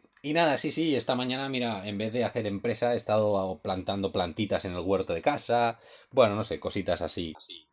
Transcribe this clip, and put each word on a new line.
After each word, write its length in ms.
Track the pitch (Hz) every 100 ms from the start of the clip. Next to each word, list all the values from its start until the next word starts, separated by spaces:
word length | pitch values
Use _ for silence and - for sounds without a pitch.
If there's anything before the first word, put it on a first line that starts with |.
| _ -
y 100 | 143
nada, 240 | 160 160 131
sí, 140 | 156
sí, 260 | 147 160 127
esta 180 | -
mañana, 360 | 123 127 131 139
mira, 360 | 127 120 101 104
en 120 | 101
vez 160 | 110
de 100 | 120
hacer 220 | 107 120 104
empresa, 480 | 98 120 110 120
he 20 | 117
estado 600 | - 107 107 98 95 90
plantando 500 | 104 92 92 98 95
plantitas 520 | 95 87 80 101 92
en 80 | 95
el 80 | 90
huerto 320 | 87 95 92
de 80 | 85
casa. 580 | 147 143 - 120 120 - - - -
Bueno, 220 | 131 113
no 100 | 104
sé, 140 | 104 78
cositas 440 | 90 104 90 85
así. 320 | 80 - 82 78 - - _